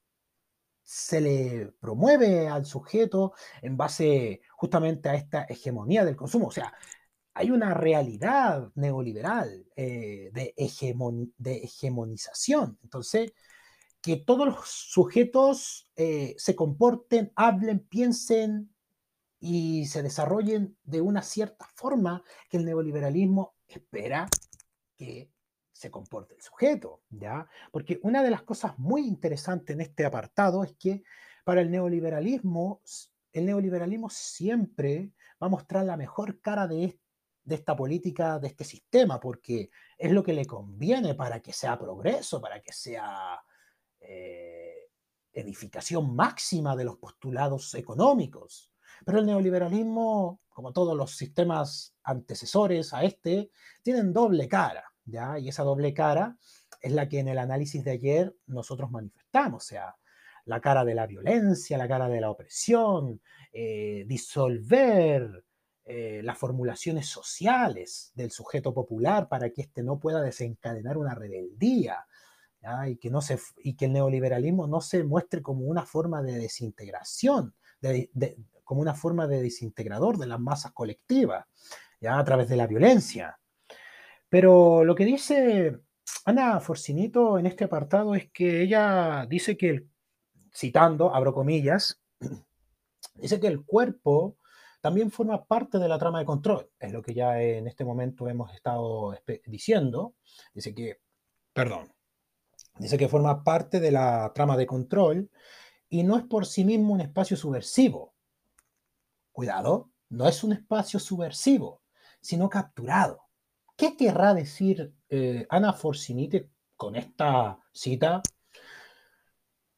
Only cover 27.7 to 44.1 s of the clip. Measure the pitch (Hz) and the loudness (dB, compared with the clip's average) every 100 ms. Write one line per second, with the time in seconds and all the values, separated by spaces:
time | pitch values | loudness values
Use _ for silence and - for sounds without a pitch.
27.7 | 147 143 180 202 269 254 226 - 208 214 | -8 -6 -4 0 2 2 0 -6 -8 -8
28.7 | - 139 285 262 190 165 143 185 180 - | -6 -2 -2 -2 -4 -4 -4 -4 -6 -6
29.7 | 151 160 - 147 131 - - 196 185 190 | -8 -6 -2 -2 -4 -4 0 2 0 -4
30.7 | - 190 196 - - - - - 180 170 | -6 -6 -6 -10 -20 -20 -8 0 2 2
31.7 | 180 175 170 165 151 190 269 190 170 185 | 0 -2 -2 -2 -2 -2 -2 -2 -4 -4
32.7 | - - - - _ _ 160 180 202 190 | -8 -14 -20 -20 _ _ -4 -2 0 -2
33.7 | 175 175 226 226 - - - 185 233 196 | -2 -4 -6 -8 -12 -14 -6 -2 0 -2
34.7 | - 139 151 196 _ _ - 185 190 - | -2 -2 -2 -6 _ _ -6 -2 -2 -2
35.7 | 190 190 165 139 - 208 - 208 208 185 | -2 -2 -4 -8 -6 -8 -6 -4 -2 -2
36.7 | 160 180 - _ _ _ _ 135 156 156 | -2 -4 -6 _ _ _ _ -8 -6 -4
37.7 | 135 135 175 180 - 165 156 143 - - | -4 -2 -4 -4 -4 -2 -4 -8 -12 -16
38.7 | - _ 247 233 127 127 117 - 117 98 | -18 _ 4 4 0 -8 -10 -6 -6 -6
39.7 | _ _ - 156 196 190 156 139 117 101 | _ _ -6 2 2 2 -2 -4 -10 -14
40.7 | 98 156 254 190 143 123 117 - - 127 | -6 0 0 0 -4 -6 -8 -12 -8 -6
41.7 | 120 - - 180 269 - 143 110 104 - | -6 -8 -6 -4 -4 -6 -10 -10 -14 -16
42.7 | - 127 117 104 98 92 80 - _ _ | -16 -12 -12 -10 -10 -12 -14 -18 _ _
43.7 | _ _ _ - | _ _ _ -20